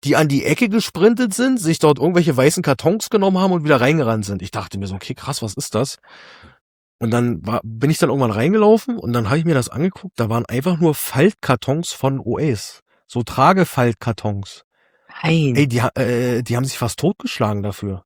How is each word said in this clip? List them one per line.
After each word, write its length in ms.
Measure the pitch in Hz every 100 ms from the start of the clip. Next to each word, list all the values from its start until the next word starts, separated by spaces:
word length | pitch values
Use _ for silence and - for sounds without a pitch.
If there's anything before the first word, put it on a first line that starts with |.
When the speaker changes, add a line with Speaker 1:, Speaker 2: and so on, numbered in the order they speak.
Speaker 1:
die 120 | 139 147
an 120 | 156
die 180 | 139 -
Ecke 240 | 151 240
gesprintet 640 | 214 - - 196 233 247
sind, 260 | 190 254 254
sich 200 | 160 165
dort 200 | 156 143
irgendwelche 360 | 143 175 165 131
weißen 280 | 135 175
Kartons 460 | 165 135 156 214 -
genommen 300 | 214 196 190
haben 120 | 190
und 120 | 180
wieder 180 | 151 139
reingerannt 440 | 123 160 120 110 101
sind. 160 | 98
Ich 100 | 90
dachte 260 | 104 92 98
mir 100 | 98
so, 80 | 95
"Okay, 200 | - 120
krass, 260 | - 143
was 120 | 113 95
ist 180 | -
das?" 240 | 107 131 - _ - - - - _ _ _ _ _
Und 120 | 117
dann 340 | 120 120 95 101
war, 160 | 113
bin 260 | 113 113 139
ich 80 | 160
dann 120 | 160
irgendwann 220 | 135 123
reingelaufen 640 | 104 131 214 208 220 - 233
und 160 | 117
dann 160 | 120 107
hab 80 | 143
ich 80 | 165
mir 80 |
das 160 | 147 117
angeguckt, 440 | 117 175 - 185 -
da 120 | 117
waren 160 | 117 120
einfach 340 | 120 147 170
nur 160 | 165 147
Faltkartons 960 | - 131 175 - - 127 - 143 175
von 280 | - 135 135
O 180 | 107 110
As. 440 | 151 107 - - _ _ _
So 160 | 120
Tragefaltkartons. 1400 | 120 - 139 190 175 - 123 117 - 110 110 101 95 - _ _ _ _ _ -
Speaker 2:
Nein. 320 | 160 165 147 123
Speaker 1:
Ey, 120 | 147
die 140 | 120
ha-, 140 | 120 -
äh, 460 | 120 120 123 120
die 140 | 120 120
haben 100 | 135
sich 120 | -
fast 220 | 120 -
totgeschlagen 640 | 156 208 247 - 107 104
dafür. 400 | 101 101 104 95